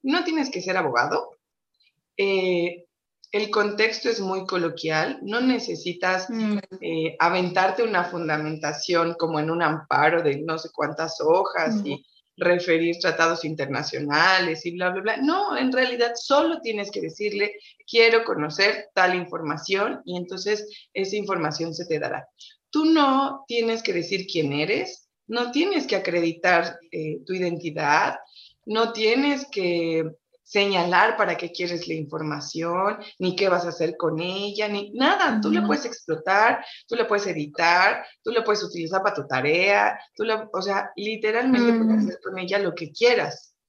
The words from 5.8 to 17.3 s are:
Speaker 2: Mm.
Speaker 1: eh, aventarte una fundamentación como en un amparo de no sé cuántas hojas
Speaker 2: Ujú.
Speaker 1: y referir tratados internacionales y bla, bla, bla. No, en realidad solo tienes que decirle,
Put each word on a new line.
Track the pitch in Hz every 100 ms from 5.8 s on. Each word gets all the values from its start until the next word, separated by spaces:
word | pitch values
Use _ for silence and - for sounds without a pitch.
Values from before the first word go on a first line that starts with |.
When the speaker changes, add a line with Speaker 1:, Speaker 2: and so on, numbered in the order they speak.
| 180 175 185 185 185
Speaker 2:
Mm. | 226 214 208 - 185
Speaker 1:
eh, | - 160 160 160
aventarte | 170 185 180 185 190 208
una | 226 190
fundamentación | 175 175 165 151 151 156 151 151 - 175 170 170
como | 165 160
en | 156
un | 170
amparo | 160 160 - 139 151 170
de | 160 143
no | 160 160
sé | -
cuántas | - 143 147 160 -
hojas | 151 175 196 180 160 107
Speaker 2:
Ujú. |
Speaker 1:
y | - 143 _ _ _ -
referir | 175 180 180 165 170 170
tratados | 175 160 170 247
internacionales | 165 151 135 127 135 139 147 147 175 185 175 160 175
y | 175
bla, | 180
bla, | 185
bla. | 208 254
No, | 277 370 403 -
en | 262
realidad | 254 254 240 233 233
solo | - 277 330 320
tienes | 233 208 202
que | 208
decirle, | 160 - 208